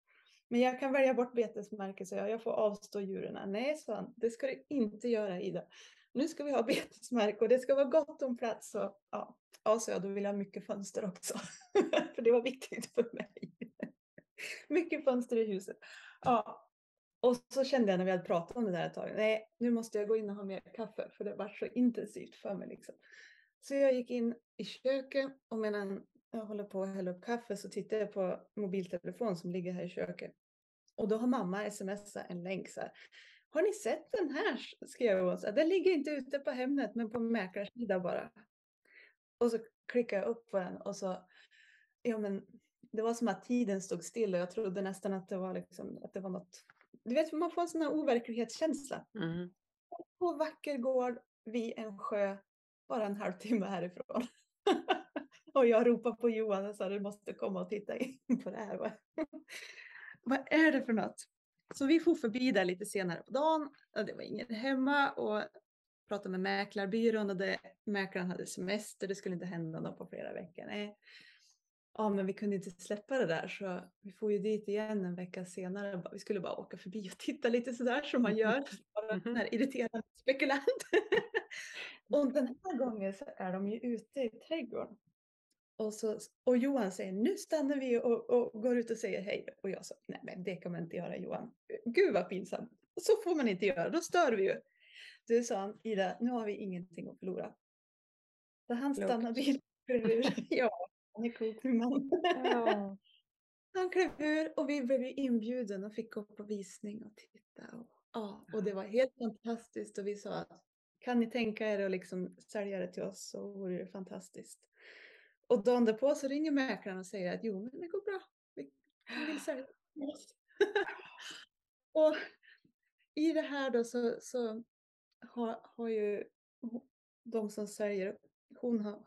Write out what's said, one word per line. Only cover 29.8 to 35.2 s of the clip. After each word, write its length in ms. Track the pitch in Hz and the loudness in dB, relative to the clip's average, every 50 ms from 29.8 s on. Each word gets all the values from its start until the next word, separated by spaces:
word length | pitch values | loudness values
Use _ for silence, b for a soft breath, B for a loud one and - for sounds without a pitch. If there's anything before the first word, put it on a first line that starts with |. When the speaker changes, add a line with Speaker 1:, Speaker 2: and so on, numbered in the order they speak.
| 170 | -6
Speaker 1:
i 40 | 180 | -6
köket. 440 | - - 180 175 175 - - - - _ _ _ _ _ _ _ _ _ _ _ _ | -4 -4 -4 -4 -6 -8 -12 -14 -14 _ _ _ _ _ _ _ _ _ _ _ _
Och 140 | - 220 196 | -2 0 2
då 80 | 214 | 2
har 100 | 220 240 | 2 2
mamma 440 | 247 262 254 202 175 185 202 214 208 | 2 2 2 2 0 0 -2 -2 -4
smsat 560 | 202 - 196 190 202 202 202 - - - - - | -6 -6 -6 -6 -6 -6 -8 -10 -10 -10 -10 -8
en 140 | 180 175 | -8 -8
länk 260 | 170 185 190 180 - - | -4 -4 -4 -4 -6 -8
så 120 | - - | -8 -8
här. 120 | - - B B B B B B B B B B B B | -8 -8 B B B B B B B B B B B B
"Har 120 | - 294 | 2 2
ni 100 | 359 415 | 2 2
sett 360 | 370 - - 226 277 311 - - | 2 0 -2 -2 -2 -2 -4 -4
den 180 | - 440 370 269 | -2 0 0 0
här?" 300 | 254 302 427 403 277 - - - - - - | 0 0 0 0 0 -2 -6 -10 -14 -16 -18
skrev 320 | - - - 247 226 196 185 | -14 -2 2 4 4 4 4